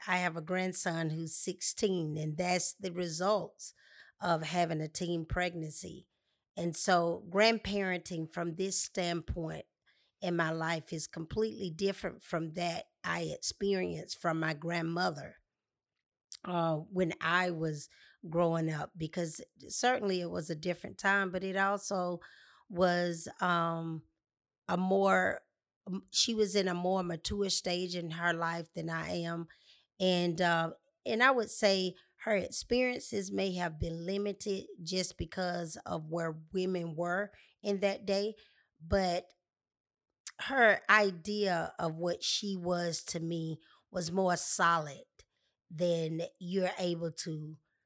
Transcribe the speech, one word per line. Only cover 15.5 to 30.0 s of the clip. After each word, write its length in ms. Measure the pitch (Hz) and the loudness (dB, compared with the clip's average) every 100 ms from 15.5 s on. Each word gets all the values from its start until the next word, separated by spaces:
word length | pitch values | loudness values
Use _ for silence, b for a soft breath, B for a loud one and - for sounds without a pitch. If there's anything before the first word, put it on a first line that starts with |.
| _ _ _ _ _ _ _ _ - - | _ _ _ _ _ _ _ _ -14 -4
uh, 300 | 175 165 156 165 | 0 2 0 -2
when 220 | 185 170 - | 0 0 0
I 300 | 165 175 180 | 2 2 2
was 400 | 165 160 151 - B B B 175 | 0 -2 -4 -8 B B B -4
growing 420 | 165 170 165 160 | 2 4 4 0
up, 200 | 151 151 170 | -2 -6 -6
because 460 | 156 185 170 - - - 170 | -6 -2 -4 -4 -10 -18 -8
certainly 540 | - 247 254 202 185 | 0 2 2 2 0
it 80 | 170 | -2
was 180 | 175 160 | -4 -4
a 60 | |
different 420 | 156 180 170 - 190 | -4 -2 -4 -6 -4
time, 340 | 202 202 190 | 2 2 2
but 140 | 180 | -2
it 140 | 190 190 | -4 0
also 600 | 196 202 - 190 180 175 B B B B B | 0 0 -2 -2 -2 -4 B B B B B
was, 580 | 175 180 175 175 170 175 - | 2 4 4 2 -2 -8 -2
um, 600 | 180 170 165 165 165 160 - _ _ _ _ _ - | 2 2 2 0 -4 -6 -10 _ _ _ _ _ -2
a 80 | 180 | 0
more, 640 | 185 196 196 190 185 - - _ _ _ - | 4 4 6 6 4 0 -6 _ _ _ -10
m-, 160 | 190 - | -10 -4
she 200 | - - | 0 2
was 220 | 220 208 | 4 2
in 140 | 196 190 | 2 2
a 60 | |
more 280 | 175 180 190 | 0 0 0
mature 480 | 175 165 - 202 196 | 0 -4 -4 -2 0
stage 460 | - 185 180 185 175 | 0 0 -2 -2 -4
in 160 | 170 | -6
her 200 | 165 175 | -2 0
life 340 | 165 165 170 165 - | 2 0 -2 -6 -6
than 120 | 165 | -4
I 340 | 165 160 180 | -4 -2 -2
am. 260 | 170 170 165 b b b b | -2 -4 -8 b b b b
And, 420 | - | 0